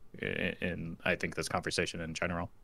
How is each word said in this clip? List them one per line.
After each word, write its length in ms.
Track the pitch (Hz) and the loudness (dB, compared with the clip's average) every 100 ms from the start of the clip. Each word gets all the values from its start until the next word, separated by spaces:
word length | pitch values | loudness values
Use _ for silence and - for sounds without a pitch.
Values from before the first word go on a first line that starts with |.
| - - | -14 -4
in, 360 | - - 90 - | -2 2 0 2
in, 360 | 90 85 82 - - | -2 0 -4 0 2
I 100 | 87 | 2
think, 200 | 85 - | 2 0
this 120 | - | 0
conversation 540 | 92 - - 85 85 | 0 2 2 2 0
in 120 | 82 80 | -4 0
general. 340 | 87 87 87 - | 0 2 -2 -6